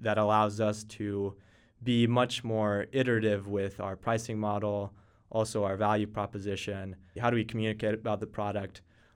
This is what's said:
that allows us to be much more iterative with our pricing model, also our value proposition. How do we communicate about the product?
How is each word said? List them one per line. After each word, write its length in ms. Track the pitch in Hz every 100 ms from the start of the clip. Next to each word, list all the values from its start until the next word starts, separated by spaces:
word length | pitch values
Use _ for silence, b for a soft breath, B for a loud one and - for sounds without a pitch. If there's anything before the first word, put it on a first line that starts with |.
that 160 | 110 104
allows 420 | 104 107 107 104
us 240 | 107 107
to 540 | 107 - 104 101 98 - b b b b
be 220 | 120 117 117
much 380 | 123 123 -
more 440 | 117 110 104 101 -
iterative 560 | 131 123 113 110 101 101
with 320 | 101 98 -
our 160 | 98 95
pricing 420 | 117 113 117 107
model, 560 | 104 104 104 101 101 b b b b
also 340 | 113 107 107
our 140 | 98 98
value 280 | 104 107 104
proposition. 920 | 107 101 101 101 98 - 98 95 92 b -
How 120 | 120
do 80 | 117
we 80 | 110
communicate 480 | 113 110 107 110
about 260 | 110 110 104
the 80 | 107
product? 540 | - 104 101 95 - b b b